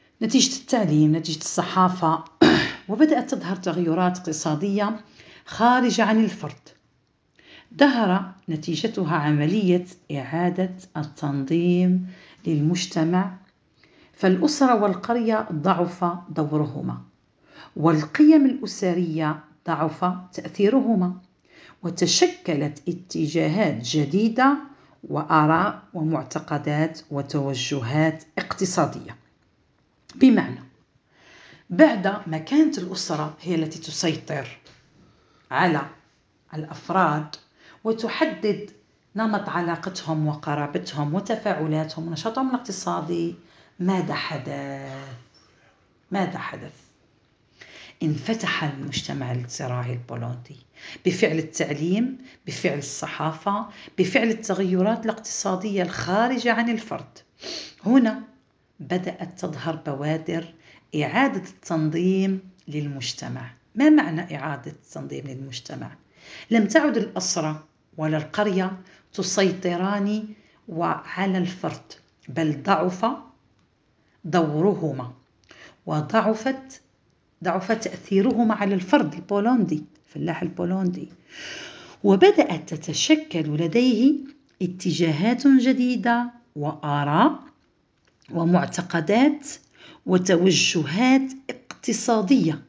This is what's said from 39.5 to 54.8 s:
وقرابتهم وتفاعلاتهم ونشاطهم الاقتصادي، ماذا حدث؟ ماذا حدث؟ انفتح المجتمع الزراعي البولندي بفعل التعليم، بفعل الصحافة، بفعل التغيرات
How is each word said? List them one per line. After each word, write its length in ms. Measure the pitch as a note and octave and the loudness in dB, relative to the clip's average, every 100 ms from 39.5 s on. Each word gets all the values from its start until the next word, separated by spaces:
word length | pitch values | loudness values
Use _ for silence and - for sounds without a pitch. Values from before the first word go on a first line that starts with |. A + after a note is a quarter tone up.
| F3 E3+ E3 F#3+ F#3 D#3+ D#3 D3+ | -4 -4 -4 -6 -8 -4 -2 -2
وقرابتهم 840 | D3+ - D3 C#3+ - - D3 D3 | -4 -4 -4 -4 -6 -6 -6 -2
وتفاعلاتهم 920 | F3+ - A3 G#3+ D#3 D#3 D#3 D#3 - E3 | -2 -2 -4 -2 -2 -2 -2 -4 -8 -8
ونشاطهم 420 | D#3+ A3 A#3 C4 | -6 -6 -4 -2
الاقتصادي، 840 | B3 - F#3 F3+ E3+ D#3 E2+ E2+ - - _ _ - | -4 -6 -8 -6 -6 -4 -4 -4 -8 -18 _ _ -4
ماذا 340 | F3+ F#3 D#3+ | -2 0 -2
حدث؟ 1040 | - - D3 B2 C#3 C#3 C#3 C3+ C3+ C3+ B2+ - _ _ _ _ _ _ _ _ | -6 -6 -8 -8 -10 -10 -10 -12 -14 -14 -18 -20 _ _ _ _ _ _ _ _
ماذا 260 | G3 F3 - | -4 -4 -4
حدث؟ 360 | - - C3+ - _ _ _ _ _ _ _ _ - - - - | -10 -12 -16 -20 _ _ _ _ _ _ _ _ -20 -20 -20 -6
انفتح 600 | D#3+ B2+ - A3 F#3 - | -2 -2 -2 -4 -4 -4
المجتمع 680 | D3+ C3+ C3+ B2+ - C#3 B2+ | -4 -6 -8 -8 -6 -6 -6
الزراعي 640 | B2 A#2+ - C3 B2 B2 | -6 -8 -8 -6 -6 -6
البولندي 600 | B2 A#2+ A#2+ A#2 B2 - - _ - - - F#3 | -8 -10 -10 -8 -10 -14 -20 _ -20 -20 -6 -2
بفعل 320 | F3 F#3 D#3+ | 2 2 0
التعليم، 800 | D#3 - C#3+ C#3+ E3 G3+ B3+ - - - - | -4 -4 -4 -2 0 0 0 -6 -16 -16 -12
بفعل 300 | B2+ E3+ C#3+ | -4 -2 -2
الصحافة، 880 | - - C#3+ - D#3 D#3 G3+ G3+ A3+ - - - | -6 -8 -8 -4 -4 -4 -2 -4 -6 -14 -6 -2
بفعل 300 | F3+ B3+ A3+ | 2 2 2
التغيرات 800 | A3 - F#3 F#3 F#3 | 0 -2 -2 0 2